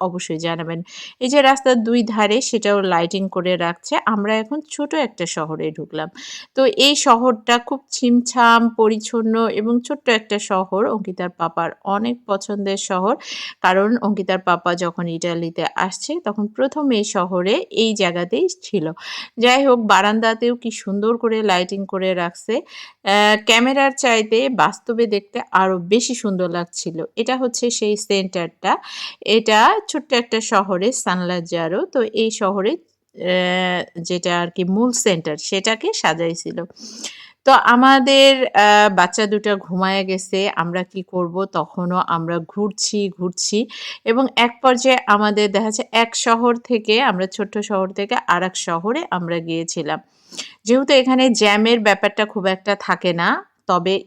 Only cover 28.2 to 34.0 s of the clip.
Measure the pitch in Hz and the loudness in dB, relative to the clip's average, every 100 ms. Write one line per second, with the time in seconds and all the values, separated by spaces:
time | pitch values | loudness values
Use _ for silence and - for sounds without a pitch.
28.2 | 190 185 170 _ 190 311 - - - - | -2 -6 -8 _ -2 -2 -4 -14 -14 -8
29.2 | - 220 220 214 254 427 - 302 - 247 | 2 2 4 6 6 4 -2 -6 -2 -2
30.2 | 240 226 220 208 196 180 208 262 - 180 | 0 -4 0 0 2 0 0 -2 -2 -2
31.2 | 175 180 170 170 160 196 370 269 220 220 | -2 -4 -4 -4 -2 -2 -2 -2 -2 0
32.2 | 226 214 190 202 196 339 _ _ _ - | -2 0 -2 0 -2 -4 _ _ _ -8
33.2 | 175 185 180 180 180 180 - - | -2 0 0 0 -2 -2 -6 -10